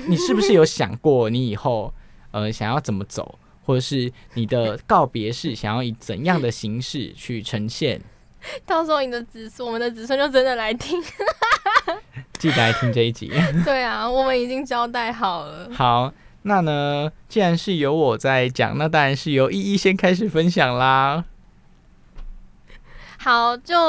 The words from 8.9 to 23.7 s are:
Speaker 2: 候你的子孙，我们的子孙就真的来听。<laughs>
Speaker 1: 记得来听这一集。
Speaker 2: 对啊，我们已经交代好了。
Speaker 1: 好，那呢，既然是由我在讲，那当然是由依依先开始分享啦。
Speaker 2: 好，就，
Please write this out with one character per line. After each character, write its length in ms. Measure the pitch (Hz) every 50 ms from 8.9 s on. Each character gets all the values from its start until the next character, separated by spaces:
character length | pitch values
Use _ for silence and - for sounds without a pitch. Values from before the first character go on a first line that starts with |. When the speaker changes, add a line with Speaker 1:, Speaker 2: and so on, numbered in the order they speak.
Speaker 2:
候 80 | 311 285
你 100 | 269 254
的 100 | 240 240 233
子 260 | - - 226 220 220
孙， 160 | - - 247
我 60 | 240
们 80 | 226 226
的 100 | 240 240
子 160 | 233 226 220
孙 100 | 240 269
就 120 | 269 285 302
真 160 | 262 262 254
的 100 | 262 254
来 180 | 233 220 214
听。 300 | 233 233 - - 330 349 320 - - - 392 440 - - 440 466 539 - -
<laughs> 720 | 403 427 554 - 349 339 427 - - - - - - - -
Speaker 1:
记 100 | - 160
得 60 | 131
来 160 | 123 113 113 113
听 180 | - 123 123
这 80 | 110 120
一 100 | 117 117
集。 180 | 117 - - - - 156 175 151 147 170 170
Speaker 2:
对 180 | - 269 262
啊， 260 | 247 226 220 214 220 240
我 140 | 247 262
们 180 | 262 262 254 247
已 60 | 240
经 180 | 247 262 262 285
交 220 | 254 254 240 240
代 260 | 240 240 240 233 226
好 340 | 240 226 226 190 175 170 147
了。 220 | 147 151 147 180 -
Speaker 1:
好， 400 | - - 131 123 120 120 123 131 - - - - - -
那 180 | - 202 208 190
呢， 500 | 170 156 147 143 143 143 143 143 147 156 - - - -
既 120 | - 220
然 180 | 190 175 170 165
是 180 | - 208 185
由 160 | 160 143 135
我 240 | 151 165 151 131 113
在 320 | 117 - 135 135 131 127 131
讲， 300 | 127 - 117 104 113 139
那 100 | 151 160
当 140 | 165 156
然 140 | 143 135 139
是 160 | 131 - 160
由 180 | 143 131 131 143
依 100 | 190 196
依 160 | 190 202 196
先 200 | 190 - 196 185
开 180 | 185 - 180 185
始 140 | 175 226 202
分 200 | 143 160 165 180
享 300 | 170 190 143 127 123 123
啦。 460 | 127 131 131 135 135 139 143 165 170 - - - - - - - - - - - _ - - - - - - - - - - - - - - - - - - - - - - - - - - -
Speaker 2:
好， 380 | - 262 240 233 233 240 240
就， 200 | 247 - -